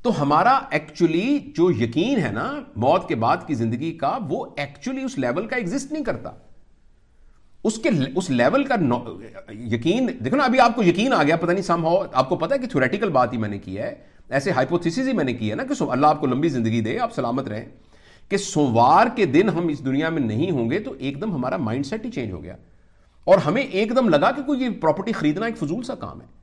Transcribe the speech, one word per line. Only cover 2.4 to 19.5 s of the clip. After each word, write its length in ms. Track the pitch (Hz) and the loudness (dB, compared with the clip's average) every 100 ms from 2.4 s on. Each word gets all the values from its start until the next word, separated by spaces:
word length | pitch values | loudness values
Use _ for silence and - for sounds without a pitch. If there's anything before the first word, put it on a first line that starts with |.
| 202 294 - - | -6 -8 -12 -2
मौत 280 | 123 180 - | 2 2 0
के 60 | 135 | -2
बाद 300 | 113 156 - | 0 0 -2
की 80 | 131 | -2
जिंदगी 360 | 113 123 160 | -2 -2 -6
का, 260 | - 139 240 | -4 -4 -4
वो 380 | 165 175 180 - | -4 -6 -6 -10
actually 460 | 139 - 247 269 262 | -10 -8 -8 -6 -6
उस 120 | - | -2
लेवल 280 | 123 143 220 | -2 -2 -4
का 120 | 254 | -4
exist 340 | 175 262 - | -4 -4 -6
नहीं 120 | 302 | -6
करता। 460 | 233 123 - - - - _ _ _ _ _ _ - _ - - 220 | -4 -6 -10 -16 -20 -20 _ _ _ _ _ _ -20 _ -20 -6 -4
उसके, 240 | 214 311 175 127 | -2 0 0 0
उस 160 | 160 180 | -4 -2
level 340 | 123 127 254 | 2 2 2
का 120 | 277 214 | 0 0
नौ-, 340 | 143 120 117 87 110 - - 107 | 2 0 -4 -14 -16 -18 -18 -14
यकीन, 640 | 120 113 156 226 240 - | -4 -2 0 0 0 -2
देखो 140 | 208 254 | -2 2
ना, 80 | |
अभी 140 | 269 262 | 4 6
आपको 260 | 233 233 | 4 6
यकीन 300 | 185 175 247 | 4 4 2
आ 100 | 220 | 4
गया, 140 | 147 160 | 4 2
पता 160 | 175 | 2
नहीं 100 | 185 | 0
somehow, 440 | 180 170 160 180 - | 0 0 2 2 2
आपको 220 | 127 135 180 | 0 0 0
पता 200 | 165 277 | 0 0
है 40 | |
कि 80 | - | 0
theoretical 420 | 147 127 196 214 | 2 2 2 2
बात 240 | 135 120 | 2 2
ही 40 | 120 | 0
मैंने 220 | 104 101 | -4 -6
की 160 | 90 95 | -8 -8
है, 360 | 156 - - - - | -8 -10 -20 -20 -4
ऐसे 200 | 135 190 | -2 0
hypothesis 560 | 131 131 170 175 170 262 | 0 2 0 0 -2 -2
ही 60 | |
मैंने 200 | 254 127 | 0 -2
की 160 | 117 107 | -2 -4
है 60 | 107 | -4
ना 80 | |
कि 120 | 262 285 | -4 -4
सो-, 140 | 156 | -2
अल्लाह 220 | 123 151 | 4 4
आपको 160 | 151 139 | 4 0
लंबी 220 | 123 165 | 0 0
जिंदगी 320 | 127 113 117 | 0 0 0
दे, 160 | 110 180 | -2 -4
आप 140 | 240 | -4
सलामत 360 | - 123 127 113 | -4 -4 -4 -6
रहें, 240 | 107 - - _ - - - - | -10 -12 -20 _ -20 -20 -20 -6
कि 80 | 196 | -4
सोमवार 720 | 196 151 143 113 123 170 233 | -2 0 2 6 6 8 6
के 160 | 233 180 | 2 4
दिन 240 | 139 | 4
हम 200 | 214 | 4